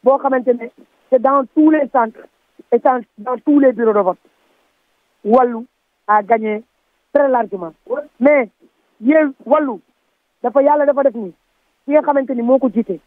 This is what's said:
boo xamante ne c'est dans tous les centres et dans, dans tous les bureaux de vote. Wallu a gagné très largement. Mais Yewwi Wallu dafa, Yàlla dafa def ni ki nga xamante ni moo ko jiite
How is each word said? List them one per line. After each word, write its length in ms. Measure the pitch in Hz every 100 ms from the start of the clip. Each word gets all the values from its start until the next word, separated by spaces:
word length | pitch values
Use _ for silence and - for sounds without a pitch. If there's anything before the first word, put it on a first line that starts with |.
boo 160 | 247 269
xamante 300 | 277 262 254
ne 200 | 240 233 _ _ _ _
c'est 100 | 254
dans 220 | 247 277 262
tous 160 | - 311
les 180 | 311 269
centres 340 | 262 226 - - _ _ _ -
et 60 | 240
dans, 200 | 277 254 - -
dans 180 | 208 247
tous 160 | - 285
les 120 | 269
bureaux 200 | 226 226
de 60 | 208
vote. 180 | 185 175 _ _ _ _ _ _ _ _ _ _
Wallu 420 | - 240 247 226 247 _ _ _ -
a 160 | 214
gagné 400 | 202 226 220 214 233 _ _ _ _
très 140 | 285 285
largement. 440 | 254 214 190 170 156 - 254 294 _
Mais 300 | 254 294 220 _ _ _ _ _
Yewwi 320 | 220 311 302 269 -
Wallu 340 | 294 294 202 _ _ _ _ _ _
dafa, 200 | 240 254
Yàlla 220 | 277 294 285
dafa 160 | 277
def 100 | 277
ni 160 | 220 196 160 _ _ _ _ -
ki 60 |
nga 100 | 294
xamante 280 | 302 285 269
ni 80 | 247
moo 160 | 233 262
ko 100 | 262
jiite 300 | 208 220 170